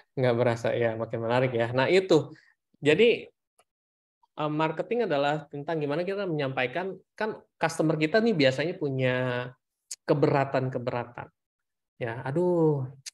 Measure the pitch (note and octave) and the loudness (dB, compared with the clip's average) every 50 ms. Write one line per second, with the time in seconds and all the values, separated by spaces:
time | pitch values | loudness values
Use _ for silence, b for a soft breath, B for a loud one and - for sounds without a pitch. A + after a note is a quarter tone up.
0 | - _ - C#3 B2+ B2+ A#2 A#2 B2 A#2+ A#2 A2+ - A#2+ A#2 A#2+ A#2 A#2 A2 A2 | -14 _ -4 -2 0 2 2 2 2 0 0 0 -2 -2 0 0 0 0 -2 -4
1 | A#2 A#2 - A#2 A2+ A2+ A#2+ B2+ C3 B2 A#2+ A2+ A#2 A#2 A#2 C3 C3+ A#2 F3 G3 | -6 -6 -6 -4 -2 0 0 2 0 0 0 0 -2 0 0 0 2 4 4 2
2 | F#3+ F#3+ E3+ D3+ C3+ - B B B B B B _ _ _ - - C#3+ D3+ F3+ | 4 4 4 4 2 0 B B B B B B _ _ _ -2 2 2 4 6
3 | A3+ A#3+ G3 - - - _ _ _ _ _ _ _ _ _ _ _ _ _ _ | 6 4 4 2 -2 -12 _ _ _ _ _ _ _ _ _ _ _ _ _ _
4 | _ _ _ _ _ _ - - D3+ D3+ D3+ D3+ D#3+ D#3 D#3+ E3 F3 - A3+ A#3+ | _ _ _ _ _ _ -8 -6 -4 -2 0 0 0 0 0 -4 -4 -4 -2 -2
5 | A3+ F#3+ D3+ C#3 C#3+ C#3+ D3+ D#3 D#3 - - C#3+ C#3+ F3 E3 D#3 D3 C#3 C#3+ E3 | 0 0 0 2 2 2 0 -2 -4 -10 -12 -10 -6 -4 -4 -2 -2 -2 -2 -2
6 | F3+ F#3+ G3 G3+ G3+ F3+ D#3+ D3 C#3 C3+ C3 C3 B2+ B2+ C3 E3+ F#3 F#3+ F#3 - | -4 -4 -4 -6 -4 -4 -2 -2 -2 -2 -2 -2 -2 -2 -2 -4 -6 -8 -10 -12
7 | _ _ _ - G#3+ A3 - - - _ _ - E3 D#3+ - - D#3+ D#3 D#3+ D#3 | _ _ _ -6 -4 -4 -6 -8 -12 _ _ -4 -2 -2 0 2 2 2 2 2
8 | D#3 D#3 - F#3 A3+ A#3 G#3+ D#3 C3+ C3 B2+ D3+ D3 E3+ F3+ - D3+ C#3+ C3+ C3 | 0 2 2 2 4 2 4 4 4 4 4 2 -2 -4 -4 -4 -4 -4 -2 0
9 | C3 B2 B2+ B2+ B2+ B2+ B2 B2 B2 B2+ - _ _ _ _ _ _ - - - | 0 0 0 0 -2 -2 -2 -4 -6 -8 -12 _ _ _ _ _ _ -18 -18 -6
10 | - - D#3 C#3+ D3 C#3+ C#3 C#3 C3+ C3+ - C3+ C3 C3 B2+ B2+ B2 B2+ A#2+ A#2+ | 0 0 2 2 4 2 4 2 2 2 0 0 0 0 -4 -4 -4 -4 -4 -4
11 | A#2 - - - - - _ _ _ _ _ _ _ _ _ _ _ _ _ - | -6 -8 -10 -14 -14 -16 _ _ _ _ _ _ _ _ _ _ _ _ _ -8
12 | B2+ A2+ A2+ B2+ C3+ C3+ C#3+ E3+ F3+ F3+ F3 E3+ D#3+ D#3 D3 C#3 C3 B2+ - - | -8 -6 -6 -6 -6 -4 -2 0 0 2 2 4 4 4 2 2 -2 -6 -10 -14
13 | - - | -20 -20